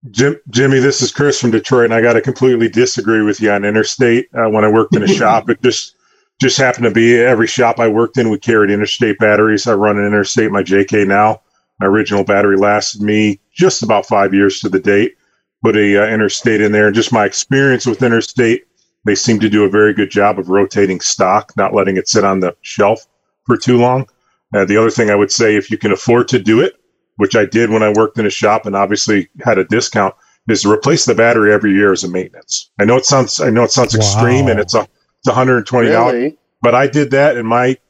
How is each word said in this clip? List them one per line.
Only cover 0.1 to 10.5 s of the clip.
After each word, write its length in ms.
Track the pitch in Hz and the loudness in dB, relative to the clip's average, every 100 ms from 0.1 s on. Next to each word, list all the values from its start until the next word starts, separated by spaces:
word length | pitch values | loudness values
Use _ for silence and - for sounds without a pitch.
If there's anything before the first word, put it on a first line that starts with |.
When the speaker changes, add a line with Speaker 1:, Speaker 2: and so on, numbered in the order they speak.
Speaker 1:
Jim, 260 | 98 139 143 - | -2 -2 -2 -6
Jimmy, 300 | 117 135 135 | -2 2 2
this 200 | 135 135 | 2 0
is 100 | 123 | -4
Chris 280 | - 143 135 | -2 -2 0
from 100 | 123 | 0
Detroit, 360 | 110 - 127 117 | -2 0 2 2
and 80 | |
I 60 | 113 | 2
gotta 180 | 117 117 | 2 2
completely 480 | 135 127 131 120 113 | -2 0 0 2 0
disagree 540 | 110 127 - 104 113 | 0 0 -2 -2 -2
with 180 | 104 101 | -2 -2
you 100 | 107 | -2
on 140 | 104 | -2
Interstate. 640 | 101 107 104 - 123 117 123 | -2 -2 -2 0 0 0 -2
Uh, 140 | - 110 | -4 -2
when 140 | 107 | 0
I 40 | 107 | 2
worked 280 | 110 110 - | 2 2 0
in 60 | |
a 60 | 101 | 0
Speaker 2:
<laughs> 120 | - | 0
Speaker 1:
shop, 280 | 110 110 - | 2 0 0
it 120 | - | -2
just, 320 | 131 - - _ _ _ _ _ | 0 -2 -10 _ _ _ _ _
just 180 | 131 123 | -2 0
happened 260 | 131 120 | -2 0
to 60 | 117 | -2
be 240 | 104 117 120 | 2 4 4
every 300 | 123 113 113 | 2 2 0
shop 320 | - 120 113 | 0 -2 0
I 100 | 113 | 0
worked 300 | 104 117 - | 0 -2 0
in, 100 | 113 | -2
we 80 | 104 | -2
carried 320 | - 113 101 | 0 0 2
Interstate 480 | 104 104 - 113 101 | 0 -2 -2 -2 0
batteries. 480 | 110 104 110 107 120 | 0 2 2 0 0
I 80 | |
run 240 | 104 104 101 | 0 0 0
an 80 | 101 | -2
Interstate, 440 | 104 98 - 110 | -2 -2 -2 -2